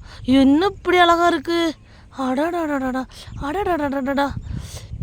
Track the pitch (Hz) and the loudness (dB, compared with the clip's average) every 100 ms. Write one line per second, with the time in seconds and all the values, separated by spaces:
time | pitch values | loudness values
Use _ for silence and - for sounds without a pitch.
0 | - - - 269 269 285 392 392 - 359 | -6 -12 2 4 6 6 2 -2 2 4
1 | 349 339 349 330 277 339 330 - - - | 6 6 4 2 -2 0 0 -4 -14 -20
2 | - - 262 254 320 349 311 285 262 254 | -20 -8 -4 -2 -2 -2 -4 -2 -2 -4
3 | 254 - - - 285 349 403 330 285 277 | -8 -14 -16 -10 -6 -4 -2 -2 -2 -2
4 | 262 277 277 - - - - - - - | -2 -2 -2 -4 -8 -10 -10 -14 -14 -12